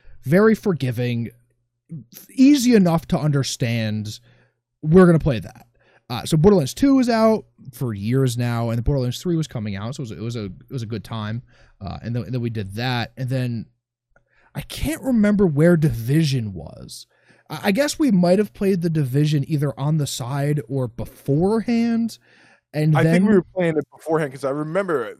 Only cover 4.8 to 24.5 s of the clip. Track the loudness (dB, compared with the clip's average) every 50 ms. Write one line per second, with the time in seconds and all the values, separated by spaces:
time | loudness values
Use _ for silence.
4.8 | 0 6 8 8 8 8 6 4 2 0 -2 -2 -6 -10 -18 -20 -20 _ _ _
5.8 | _ _ _ _ _ -8 -8 -6 -2 0 2 4 6 6 6 4 2 -2 -2 0
6.8 | 2 4 4 4 2 2 2 2 2 2 2 0 -4 _ _ _ -20 -18 -10 -6
7.8 | -6 -6 -4 -4 -4 -2 0 0 0 0 -2 -2 -4 -2 -2 -2 -2 -2 -4 -2
8.8 | -2 -2 -2 -2 -2 -4 -6 -6 -4 -4 -2 -2 -4 -6 -8 -10 -8 -8 -8 -8
9.8 | -10 -10 -10 -10 -12 -12 -12 -10 -10 -8 -8 -8 -10 -10 -12 -16 -18 -12 -10 -10
10.8 | -8 -8 -10 -10 -10 -10 -10 -8 -8 -8 -8 -10 -10 _ _ _ _ _ _ -16
11.8 | -14 -12 -12 -10 -10 -8 -6 -6 -6 -6 -6 -6 -6 -6 -6 -6 -8 -8 -8 -6
12.8 | -6 -4 -4 -4 -6 -8 -10 -10 -6 -4 -4 -4 -4 -4 -6 -8 -10 _ _ _
13.8 | _ _ _ _ _ _ _ _ _ _ _ _ _ _ -14 -14 -14 -12 -8 -6
14.8 | -4 -4 -4 -4 -2 0 2 2 4 2 4 4 2 2 4 4 6 6 6 4
15.8 | 4 0 0 -2 -2 0 2 2 2 2 0 -2 -4 -6 -8 -10 -12 -14 -16 -18
16.8 | -18 -18 -18 -20 -20 _ _ _ _ _ _ _ _ -14 -12 -6 -2 -2 0 0
17.8 | 0 -2 0 0 0 2 4 4 4 4 2 2 0 -4 _ -4 -2 0 0 0
18.8 | -2 -2 -2 -2 -2 0 0 0 0 2 0 -2 -2 -2 -4 -2 -2 -4 -4 -4
19.8 | -4 -2 -2 -2 -2 -4 -6 -10 -8 -6 -6 -4 -2 -2 -2 -4 -4 -6 -6 -6
20.8 | -6 -6 -8 -10 -12 -12 -12 -10 -4 -2 0 0 2 0 0 -2 -2 0 0 0
21.8 | 0 0 0 -2 -2 -4 -6 -12 _ _ _ _ _ _ _ _ _ _ -4 -2
22.8 | 2 2 4 4 4 4 4 4 4 6 4 4 2 0 -4 -2 0 0 0 0
23.8 | -4 _ _ -14 -6 -2 -2 -2 -2 -4 -6 -6 -6 -4